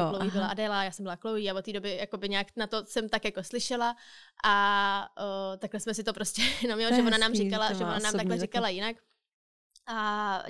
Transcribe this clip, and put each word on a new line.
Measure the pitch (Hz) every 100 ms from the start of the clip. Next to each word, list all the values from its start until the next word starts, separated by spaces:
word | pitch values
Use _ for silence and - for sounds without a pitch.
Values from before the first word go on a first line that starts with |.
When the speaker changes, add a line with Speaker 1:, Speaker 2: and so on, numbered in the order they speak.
| 165
Speaker 1:
Chloe | 190
Speaker 2:
aha. | 190
Speaker 1:
byla | 196 190
Adela, | 202 214 202
já | 190
jsem | -
byla | 190 175
Chloe | 220 220 196
a |
od | 190
té | 196
doby | 202 202 185
jakoby | 208 196 202
nějak | 196 202 226
na | 214
to | 220 214
jsem | 240 220
tak | 220
jako | 214 196
slyšela | - 240 - 247 233 240 - - - -
a, | 220 202 202 202 202 196 202 - 202 196 190
eh, | 190
takhle | 214 214
jsme | 226
si | 214
to | 214
prostě | 214 202 -
<laughs> | 254 269
jenom, | 240 220
jo, | 226
Speaker 2:
To |
Speaker 1:
že | 247
Speaker 2:
je | 233
Speaker 1:
ona | 220
nám | 226
Speaker 2:
hezký, | 220
Speaker 1:
říkala, | 196 214 214
Speaker 2:
to |
Speaker 1:
že | 190
Speaker 2:
má | 175
Speaker 1:
ona | 165
nám | 214
Speaker 2:
osobní | 202
Speaker 1:
takhle | 185 175
Speaker 2:
taky. | 196
Speaker 1:
říkala | 240 220
jinak. | 185 220 233 _ _ _ _ _ _ _ - -
A | 226 214 208 208 190